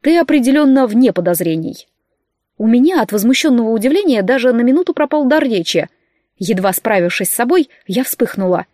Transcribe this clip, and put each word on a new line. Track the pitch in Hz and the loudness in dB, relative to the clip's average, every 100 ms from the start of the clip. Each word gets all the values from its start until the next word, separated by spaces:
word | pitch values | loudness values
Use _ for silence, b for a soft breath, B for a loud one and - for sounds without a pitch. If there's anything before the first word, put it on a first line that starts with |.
Ты | 285 339 | 2 2
определенно | 302 302 247 285 285 269 254 | 2 0 2 2 4 2 2
вне | 220 254 | 2 2
подозрений». | 180 175 170 170 160 160 - _ _ _ _ _ _ _ _ | 2 -2 -2 -2 -4 -6 -12 _ _ _ _ _ _ _ _
У | 220 | 0
меня | 240 294 370 | 2 2 2
от | 220 | -2
возмущенного | 208 220 262 320 240 220 | 0 0 0 2 0 0
удивления | 226 233 339 392 226 | 0 0 0 0 0
даже | 190 262 247 | 0 0 0
на | 233 | 0
минуту | 240 285 359 | 2 0 0
пропал | 311 294 302 | -2 -2 0
дар | 269 311 | 0 0
речи. | 269 208 170 170 160 _ _ _ _ _ | 0 -2 -2 -4 -6 _ _ _ _ _
Едва | 190 185 190 | -4 -2 -2
справившись | 185 - 202 175 - 190 | -2 -2 0 0 -2 -6
с | |
собой, | - 240 359 294 b - | -4 0 0 0 b -6
я | 196 | -4
вспыхнула. | 262 - 240 - 190 180 - | -4 -4 -4 -2 -2 -2 -4